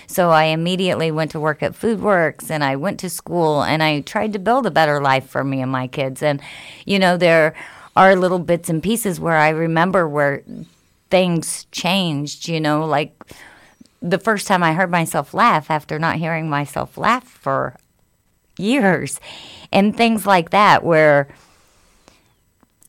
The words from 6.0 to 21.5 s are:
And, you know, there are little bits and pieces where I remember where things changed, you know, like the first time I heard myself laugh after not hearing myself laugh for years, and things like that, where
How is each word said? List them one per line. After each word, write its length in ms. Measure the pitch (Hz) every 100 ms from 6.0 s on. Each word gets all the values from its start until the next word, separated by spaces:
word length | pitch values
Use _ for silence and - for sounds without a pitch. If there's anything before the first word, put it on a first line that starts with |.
| 135 131
And, 200 | 151 143 - - - -
you 140 | - 196
know, 160 | 185
there 380 | 180 175 165 156 - - - -
are 200 | - 190
little 240 | 185 180 180
bits 300 | 170 170 170
and 140 | 160
pieces 360 | 170 233 208 160
where 180 | 165 160
I 120 | 151
remember 580 | 160 165 160 180 185 165
where 340 | 147 143 139 - - 170 _ _ _ -
things 560 | 185 185 170 151 - -
changed, 760 | - 170 196 175 143 143 - -
you 100 | 165
know, 260 | 151 151
like 280 | 160 147 151 - - - - - _ _ - -
the 160 | 175 180
first 300 | 226 208 -
time 140 | 185
I 100 | 170
heard 160 | 160 185
myself 420 | 175 165 160 139
laugh 360 | 180 233 165 147
after 260 | 156 - 156
not 160 | 160 139
hearing 320 | 165 165 156
myself 480 | 143 143 - - -
laugh 260 | 170 247
for 540 | - _ 139 135 131 - _ _ _ _ _ _ _ -
years, 640 | 196 277 196 160 135 - - - - - -
and 240 | 190 208
things 300 | - 233 220
like 240 | 196 190 170
that, 340 | 196 202 156
where 440 | - 156 156 143 139 - _